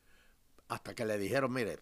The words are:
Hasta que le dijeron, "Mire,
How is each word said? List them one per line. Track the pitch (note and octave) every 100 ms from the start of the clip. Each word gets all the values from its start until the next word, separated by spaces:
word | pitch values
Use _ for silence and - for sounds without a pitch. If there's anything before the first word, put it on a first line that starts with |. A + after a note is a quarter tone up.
| - - - - - - -
Hasta | A2+ - G2+
que | A2+
le | G#2
dijeron, | G2 B2+ C3+
"Mire, | B2+ A2 E2